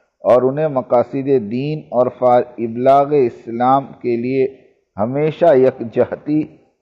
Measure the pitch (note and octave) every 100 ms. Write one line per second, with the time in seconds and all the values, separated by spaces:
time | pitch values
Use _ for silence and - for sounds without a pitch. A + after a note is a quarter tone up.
0 | _ _ F#2+ B2 B2+ C#3+ D#3 C3 - B2
1 | A#2 C#3 C3+ C3+ G#2 B2 C#3+ D#3 - A#2+
2 | B2 - B2 B2 - - A#2 A#2 B2+ C#3
3 | C#3+ D3 A#2+ - A#2 A#2 B2+ C#3 B2+ -
4 | B2 A#2 B2 C3+ B2+ - _ _ _ -
5 | A2+ C#3 D#3 D3+ E3+ C3+ B2+ - A2+ B2
6 | A2+ - - D3+ D3+ - _ _